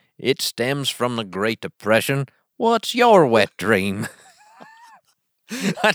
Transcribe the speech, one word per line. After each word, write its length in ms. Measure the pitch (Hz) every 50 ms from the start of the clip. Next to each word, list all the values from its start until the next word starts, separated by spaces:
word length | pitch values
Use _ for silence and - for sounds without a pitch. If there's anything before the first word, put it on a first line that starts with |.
| _ _ _ -
It 240 | - 120 131 -
stems 460 | - - - - 117 127 139 143 135 -
from 240 | - - 123 123 120
the 80 | 117
Great 380 | 107 95 87 95 104 113 113 -
Depression. 680 | - 87 - _ - 104 110 113 - - 139 139 135 - _ _ _ _ _
What's 360 | - 233 226 233 220 - - -
your 300 | 240 240 240 214 185 151
wet 320 | 120 113 110 98 - _
dream?" 520 | - 90 104 113 95 95 101 95 107 113 -
<laughs> 60 | - - _ 762 _ _ 831 855 _ - - 880 906 906 932 906 880 _ _ _ _ _ _ _ _ _ _ - 220 262 196 190 175 -
I 100 | - 214